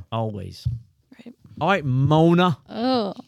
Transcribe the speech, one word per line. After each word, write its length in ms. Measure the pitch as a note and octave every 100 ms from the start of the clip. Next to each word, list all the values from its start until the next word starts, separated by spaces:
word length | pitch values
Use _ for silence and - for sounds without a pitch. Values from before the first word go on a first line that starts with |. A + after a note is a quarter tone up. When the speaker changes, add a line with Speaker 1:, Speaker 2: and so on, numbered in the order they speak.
| F#2
Speaker 1:
Always. 560 | A2+ A2+ G#2 F#2 F2+ A#2+ A#2 - _ _ _
Speaker 2:
Right. 160 | - - - -
Speaker 1:
All 100 | D#3
right, 140 | G3
Mona. 760 | C#3+ B2+ C#3 D#3 E3 F3 F3+ - -
Speaker 2:
Oh, 460 | A3 B3 B3+ G3+ -